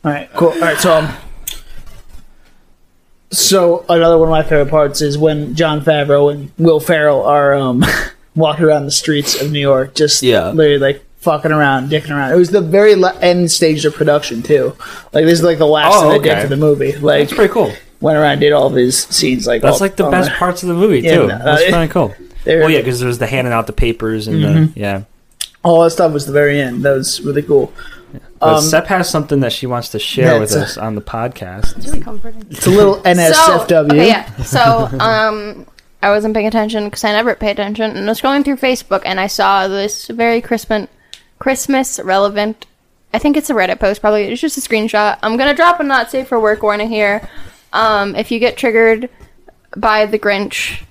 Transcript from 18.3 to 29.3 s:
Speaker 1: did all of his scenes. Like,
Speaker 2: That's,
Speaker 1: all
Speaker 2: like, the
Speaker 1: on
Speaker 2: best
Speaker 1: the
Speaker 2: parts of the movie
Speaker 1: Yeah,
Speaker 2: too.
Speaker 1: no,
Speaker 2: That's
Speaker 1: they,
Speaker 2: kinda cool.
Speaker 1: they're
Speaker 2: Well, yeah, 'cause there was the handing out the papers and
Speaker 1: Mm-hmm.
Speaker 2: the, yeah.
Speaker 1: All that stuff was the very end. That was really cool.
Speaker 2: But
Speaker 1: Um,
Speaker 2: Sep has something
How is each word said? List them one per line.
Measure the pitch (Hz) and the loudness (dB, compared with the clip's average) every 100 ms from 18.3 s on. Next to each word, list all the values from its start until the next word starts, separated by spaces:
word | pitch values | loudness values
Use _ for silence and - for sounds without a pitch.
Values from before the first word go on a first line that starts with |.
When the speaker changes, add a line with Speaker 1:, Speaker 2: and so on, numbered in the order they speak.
| 143 | 2
Speaker 1:
did | 147 | 2
all | 147 135 | 4 2
of | |
his | 131 123 131 | 2 0 0
scenes. | - - 147 127 107 | -2 -2 -2 -2 -2
Like, | 117 | 0
Speaker 2:
That's, | - 123 | 2 2
Speaker 1:
all | 196 | -2
Speaker 2:
like, | 190 | 0
the | |
Speaker 1:
on | 165 | 0
Speaker 2:
best | 180 143 | 0 0
Speaker 1:
the | - | -2
Speaker 2:
parts | 180 175 | -4 -2
of | 180 | -4
the | 170 | 0
movie | 208 147 | 2 2
Speaker 1:
Yeah, | 160 151 | 2 2
Speaker 2:
too. | 117 | 2
Speaker 1:
no, | 117 | 0
Speaker 2:
That's | 143 151 | 0 2
Speaker 1:
they, | 175 | 2
Speaker 2:
kinda | 170 160 | 2 0
cool. | 180 117 - - - | 0 -2 -4 -18 -8
Speaker 1:
they're | - 165 | 0 2
Speaker 2:
Well, | 156 | 2
yeah, | 156 | 2
'cause | 131 123 | 0 -4
there | 123 | -4
was | 120 | -4
the | 117 | -4
handing | 131 123 | -2 -2
out | 117 113 | -2 -4
the | |
papers | 113 117 113 110 110 107 | -2 -2 -2 -4 -4 -4
and | 110 | 0
Speaker 1:
Mm-hmm. | 104 156 156 | 2 2 2
Speaker 2:
the, | - | 0
yeah. | 101 98 107 _ _ _ - _ | -6 -6 -10 _ _ _ -16 _
Speaker 1:
All | 175 165 | 2 4
that | 165 | 4
stuff | 165 170 | 2 0
was | 147 139 | 0 -2
the | |
very | 143 147 143 | 0 2 0
end. | 135 120 | -2 -2
That | 139 | 0
was | 135 - - | 0 -2 -6
really | 139 143 | -4 -4
cool. | 147 143 123 - - - - - - - | 0 0 0 -8 -20 -20 -20 -20 -20 -2
Speaker 2:
But | 156 156 | 2 2
Speaker 1:
Um, | |
Speaker 2:
Sep | 151 156 175 | 2 0 0
has | 190 170 | -2 -2
something | 160 143 | -4 -2